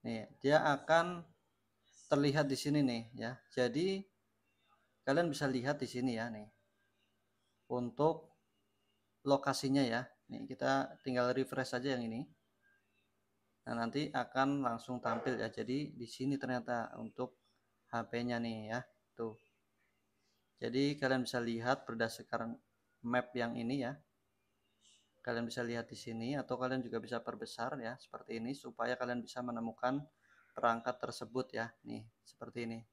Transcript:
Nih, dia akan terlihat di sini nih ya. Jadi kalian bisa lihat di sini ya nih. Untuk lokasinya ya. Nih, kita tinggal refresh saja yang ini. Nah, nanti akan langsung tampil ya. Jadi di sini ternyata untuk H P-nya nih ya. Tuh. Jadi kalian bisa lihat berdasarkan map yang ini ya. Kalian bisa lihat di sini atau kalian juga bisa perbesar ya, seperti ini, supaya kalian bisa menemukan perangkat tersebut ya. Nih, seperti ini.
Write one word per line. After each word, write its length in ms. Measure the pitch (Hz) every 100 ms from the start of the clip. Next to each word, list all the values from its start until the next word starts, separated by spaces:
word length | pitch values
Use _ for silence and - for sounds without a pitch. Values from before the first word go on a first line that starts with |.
Nih, 240 | 117 113 107 -
dia 240 | 139 151 156
akan 480 | 143 - 165 175 175 170 _ _ _ _ _ _ - -
terlihat 400 | 143 143 147 143
di 80 | 135
sini 240 | 147 147
nih 320 | 135 117 113
ya. 240 | 127 113 123 _
Jadi 480 | - 123 131 185 196 196 _ _ _ _ _ _ _ _ _ -
kalian 240 | 143 175
bisa 160 | 139 143
lihat 320 | 127 127 147
di 80 | 123
sini 320 | 127 127 113
ya 80 | 117
nih. 160 | 110 107 _ _ _ _ _ _ _ _ _ _ _ _
Untuk 640 | 123 120 113 151 160 - _ _ _ _ _ _ _ _ _
lokasinya 640 | 139 139 139 131 135 139 127
ya. 160 | 117 131 _ _
Nih, 160 | 113 113
kita 480 | 131 135 135 139 - 139
tinggal 240 | 123 123
refresh 480 | 127 127 131 127 123
saja 160 | 135
yang 80 | 127
ini. 240 | 117 113 143 _ _ _ _ _ _ _ _ _ _ _ _ _ 117
Nah, 160 | 117 117
nanti 240 | 135 151
akan 560 | 131 120 131 135 143 127
langsung 320 | 117 - 123
tampil 400 | 117 113 - 117
ya. 160 | 110
Jadi 400 | 113 113 135 151
di 140 | 151 117
sini 320 | - 131 139
ternyata 560 | 127 127 120 120 113 -
untuk 400 | 113 - 127 _ _ _ _ _ _
H 80 | 117 113
P-nya 320 | 120 123 117
nih 320 | 117 110 107
ya. 80 | 120 123 _ _
Tuh. 240 | - 113 110 _ _ _ _ _ _ _ _ _ _ _ _
Jadi 400 | 117 123 139 147
kalian 240 | 135 131
bisa 160 | 117 127
lihat 480 | 117 113 120 135 -
berdasarkan 720 | 113 113 - 113 113 113 117 _ _ _ _ 117
map 240 | 123 - 123
yang 160 | 117
ini 320 | 117 117 139 123
ya. 80 | 143 _ _ _ _ _ _ _ _ _ _ _ _
Kalian 240 | - 117 117
bisa 160 | 123
lihat 240 | 120 117 113
di 80 |
sini 400 | 113 - 113 117
atau 240 | 143 127 123
kalian 240 | 127 131
juga 160 | 117 113
bisa 240 | 113 120
perbesar 560 | 120 110 113 - 120 147
ya, 160 | 113
seperti 480 | 127 - - - 113
ini, 160 | 113 139
supaya 400 | 123 113 117 123
kalian 240 | 123 123
bisa 240 | 113 127 123
menemukan 560 | 117 117 - 123 139 143 _ _ - _
perangkat 480 | - 120 113 127 -
tersebut 480 | 110 - 110 123 127
ya. 160 | 113 117 _ 117
Nih, 160 | 113 113 _ -
seperti 400 | - 117 120 117
ini. 160 | 113 113